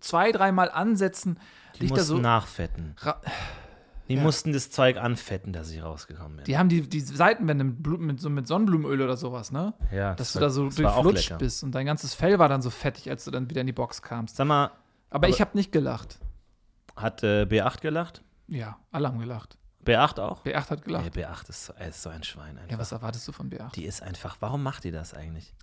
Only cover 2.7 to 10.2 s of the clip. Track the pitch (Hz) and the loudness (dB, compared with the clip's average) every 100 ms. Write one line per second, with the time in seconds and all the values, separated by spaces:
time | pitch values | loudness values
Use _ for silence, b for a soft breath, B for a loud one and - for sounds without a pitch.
2.7 | - 78 - 151 - - B B B B | -6 -10 -8 -6 -4 -6 B B B B
3.7 | B B B - 131 156 - 160 139 - | B B B -2 2 2 2 0 -2 -2
4.7 | - 127 123 120 117 - 95 95 85 80 | 4 4 4 0 -2 -4 -6 -6 -8 -8
5.7 | 80 80 76 - 80 78 76 - 139 180 | -10 -10 -10 -14 -14 -14 -10 -2 4 6
6.7 | 170 139 147 135 135 190 226 165 143 135 | 4 2 -4 -2 4 4 4 2 2 0
7.7 | 120 147 170 156 135 151 143 120 180 214 | 0 -4 -2 -2 -4 -2 -2 0 2 4
8.7 | 160 139 135 131 127 127 123 104 139 202 | 4 2 0 0 0 -4 -6 -6 -4 -4
9.7 | - - 98 98 90 | -2 -2 0 -2 -2